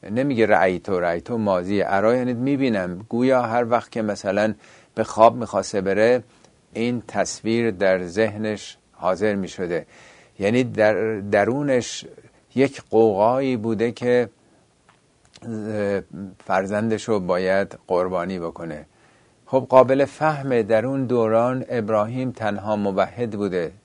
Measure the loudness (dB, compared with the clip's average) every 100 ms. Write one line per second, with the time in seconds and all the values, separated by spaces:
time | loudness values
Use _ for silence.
0 | -6 -2 -2 2 4 4 4 0 -2 -2
1 | 0 -2 -4 -4 0 0 0 -2 0 2
2 | 2 0 -2 -4 -2 0 0 -2 -4 -8
3 | -8 -2 2 2 0 -2 0 -2 -2 -6
4 | -4 -4 -2 0 0 -2 -14 -20 _ -6
5 | -4 6 6 6 -4 -4 -2 -2 0 2
6 | 4 2 -2 _ _ _ _ -6 -4 -4
7 | -6 -4 -4 -4 -2 0 0 0 2 2
8 | 0 -2 -2 -2 -6 -6 -10 -20 _ _
9 | -2 0 0 -2 -4 -6 -4 -4 -6 -20
10 | -20 -20 _ _ 0 0 0 2 2 2
11 | -2 -4 0 2 2 0 0 0 -2 -10
12 | -16 -20 -20 _ _ 0 0 0 0 4
13 | 4 4 2 2 0 -2 -2 -2 -2 -2
14 | 0 2 0 _ _ _ _ _ _ _
15 | _ _ _ -20 -12 -10 -6 -4 -2 -4
16 | -6 -14 -14 -14 -2 -2 0 -2 0 -2
17 | 0 -2 0 0 2 0 0 -8 -2 0
18 | 0 -2 -4 -6 -8 -10 -12 -12 -16 _
19 | _ _ _ _ _ -2 6 6 8 4
20 | 2 0 -2 -2 0 0 2 2 2 -2
21 | 0 0 2 2 2 -2 -4 -6 0 0
22 | 0 -2 -6 -4 -6 -4 -4 -2 0 0
23 | -2 -2 -6 -2 -2 -2 -4 -8